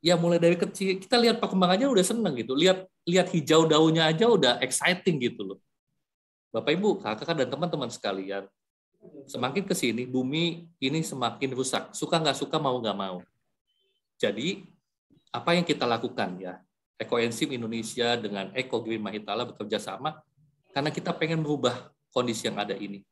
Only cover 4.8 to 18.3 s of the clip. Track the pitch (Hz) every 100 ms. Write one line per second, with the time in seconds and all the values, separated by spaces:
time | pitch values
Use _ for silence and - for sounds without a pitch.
4.8 | 151 180 - 151 120 - 95 98 _ _
5.8 | _ _ _ _ _ _ _ 113 113 170
6.8 | 208 - 107 110 147 165 165 139 170 160
7.8 | 123 - 107 95 95 98 98 _ _ _
8.8 | _ _ - - - - 123 175 196 -
9.8 | 123 113 127 131 127 151 170 165 - _
10.8 | 131 160 160 139 120 107 131 127 131 117
11.8 | - - 147 165 156 127 139 160 147 123
12.8 | 113 101 95 92 - _ _ _ _ _
13.8 | _ _ _ _ 110 104 147 196 - _
14.8 | _ _ _ _ _ 120 - 175 170 151
15.8 | 123 113 120 - 98 92 92 92 _ _
16.8 | _ _ 113 120 117 113 151 127 113 113
17.8 | 110 - 117 120 107